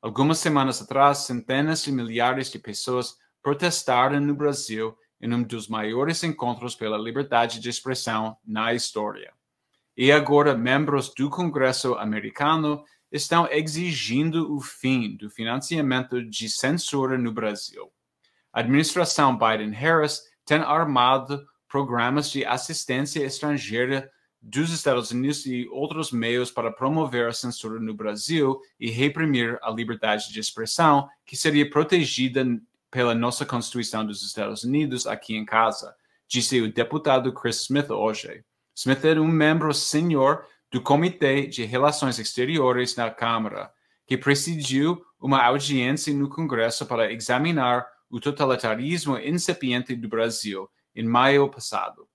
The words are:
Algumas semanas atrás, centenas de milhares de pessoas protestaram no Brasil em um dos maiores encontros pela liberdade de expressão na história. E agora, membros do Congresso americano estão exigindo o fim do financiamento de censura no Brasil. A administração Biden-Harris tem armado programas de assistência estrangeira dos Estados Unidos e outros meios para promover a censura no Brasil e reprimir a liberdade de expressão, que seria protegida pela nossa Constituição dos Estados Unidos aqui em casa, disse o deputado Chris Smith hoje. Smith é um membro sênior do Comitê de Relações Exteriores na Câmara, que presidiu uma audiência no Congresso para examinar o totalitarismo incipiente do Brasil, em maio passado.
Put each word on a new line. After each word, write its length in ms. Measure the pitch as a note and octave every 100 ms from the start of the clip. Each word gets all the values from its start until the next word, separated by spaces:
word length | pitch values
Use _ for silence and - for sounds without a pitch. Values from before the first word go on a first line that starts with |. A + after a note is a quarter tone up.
Algumas 360 | A#2+ G#2+ C#3 D#3+
semanas 440 | E3+ D3 C3 A#2+
atrás, 360 | - C3+ C#3+ C#3
centenas 640 | - B2 A2 C3 D3+ D#3
de 80 | -
milhares 580 | C3+ A#2 A2+ A#2+ C3 C3
de 80 | A2+
pessoas 580 | A2+ G#2 - B2+ B2 - _ _
protestaram 800 | C#3+ D3 F3 E3 - B2 C3 C#3+
no 160 | C#3+
Brasil 600 | C#3+ D3 C#3 - A2 A2 - _ _
em 120 | A#2
um 100 | A#2+
dos 260 | A#2 A#2 G#2
maiores 560 | A2 G#2+ A#2 C#3+ E3
encontros 500 | E3+ D3+ B2 A2+ A#2+
pela 240 | - A2 G#2+
liberdade 640 | A2 A#2+ C#3 A#2 A#2 A#2
de 80 | A#2
expressão 680 | A#2 C3 B2+ - A2 A2 G#2+
na 300 | A2 G#2+ A2+
história. 580 | A#2+ - G#2+ G#2+ G2+ - _ _ _ _ _ _ -
E 140 | B2+
agora, 460 | D3 C#3+ C#3+ C#3+ B2+
membros 560 | A#2+ C3+ D3 C#3+ -
do 140 | - C#3+
Congresso 640 | C#3+ F3 D3 C3 B2+ C3
americano 880 | A#2+ G#2+ G#2+ G#2 - C#3+ D#3+ D3+ D3 - _ _
estão 340 | D3 - E3+ E3+
exigindo 1040 | C#3+ D#3+ D#3 F3 C#3 G2+ B2 D#3+ D#3+ D3+
o 60 | D3
fim 560 | C3 - C3 C3 A2 G#2
do 120 | G#2+
financiamento 960 | - A2+ B2+ C#3 E3 C#3+ B2+ C3 B2
de 240 | A#2 G#2+ A2
censura 720 | - C3 E3+ - C#3+ C3 C3
no 120 | A#2+
Brasil. 640 | A2 A2 G#2 - - - _ _ _ _ _ _
A 80 | A2+
administração 760 | A#2+ C#3 D#3 F3+ E3+ - C#3+ A#2+
Biden-Harris 840 | A2+ A2 G#2+ G#2+ D3 E3 D3+ - - _ -
tem 120 | D3+
armado 840 | C#3 D3+ D#3+ C3 B2 C3+ C3 C#3+ C#3+ _ _
programas 600 | C#3 C#3 A#2+ A#2+ C#3 D3
de 140 | C#3
assistência 800 | A#2 B2 - D#3+ - B2+ C#3 D3+
estrangeira 880 | C#3 C#3 D3+ C#3+ G#2 A2+ B2+ C#3 C3+ _ _ _
dos 280 | A2 A#2+ E3
Estados 400 | E3 C#3+ B2 A2
Unidos 340 | B2 C3 C#3+
e 240 | C#3 B2 B2
outros 400 | C3+ D3 D3+ D3+
meios 400 | A#2+ A2+ A#2+ B2
para 220 | - A#2
promover 560 | A2+ C3+ D#3+ D3 B2 A#2
a 40 |
censura 460 | A#2 B2 A#2 A2+ A2+
no 140 | A2
Brasil 680 | G#2+ G#2+ G#2 A2 D#3+ C3+ C3+ - _
e 100 | A#2
reprimir 680 | A2+ C#3+ D3 D#3+ C3 A#2 A#2+
a 80 | A2+
liberdade 640 | A2 A2+ A2+ A2 G#2+ G#2+
de 80 | G#2+
expressão, 680 | G#2+ - A2+ - E3 C#3+ C#3 _ _
que 100 | C#3
seria 320 | D#3+ D3 D3
protegida 760 | D3 D#3+ F3+ C#3+ - C3 B2+ B2+ A#2 - _ _
pela 240 | B2+ B2
nossa 300 | A#2 A#2+ A#2+
Constituição 600 | C#3+ B2 A#2 B2 A2+ A2 G#2+
dos 160 | G2+
Estados 420 | - - G#2 G#2+
Unidos 420 | A#2+ C#3+ D3 B2+ -
aqui 300 | G#2+ - A2
em 80 |
casa, 500 | G#2+ A2+ A2+ G#2+ - - _ _ _
disse 320 | B2+ A#2 C3
o 120 | A2
deputado 640 | G#2+ A#2 D3+ D3 C3 B2+
Chris 280 | C3 A#2+ A2+
Smith 280 | - C#3 C#3+
hoje. 520 | G2+ G#2+ G#2+ - - _ _ _
Smith 300 | - B2+ C3+
é 160 | D#3 D#3+
um 80 | D#3
membro 460 | D#3+ D3+ D#3+ D#3
sênior 720 | C#3+ - D3+ F3 D3+ C3+ D3+ - _ _
do 80 | B2+
Comitê 640 | - C#3+ F3 F3+ C#3 C3+ C#3+
de 180 | -
Relações 540 | A2 B2 C#3+ C#3+ C3+ A#2
Exteriores 800 | G#2+ - B2+ D#3+ C3 B2 B2 -
na 140 | A#2
Câmara, 600 | - A#2 A#2 G#2+ G2 G2 _ _ _ _
que 100 | C3
presidiu 880 | C#3 C#3 D3+ E3 C3+ C3+ D3+ F3+ - _
uma 240 | C3 C3+
audiência 680 | A#2+ C#3 C#3 C#3 B2 D3 -
no 160 | C#3+ C#3
Congresso 560 | C#3 E3 B2 A2+ A#2 -
para 260 | A#2+ A2
examinar 720 | A#2 A2+ B2 D#3 E3 B2+ B2 - _ _
o 100 | A#2
totalitarismo 1000 | D3 C#3 C#3 B2+ A#2 A2 C3+ F3 D3 B2+
incipiente 760 | A2+ F3 E3+ F3 C3 B2 B2
do 140 | B2 A2+
Brasil, 580 | A2+ A#2 A2+ G#2+ F#2+ F#2+ _ _
em 100 | -
maio 460 | A2+ A#2+ C3 C#3+ C#3
passado. 580 | C3 - G2+ F#2+ - -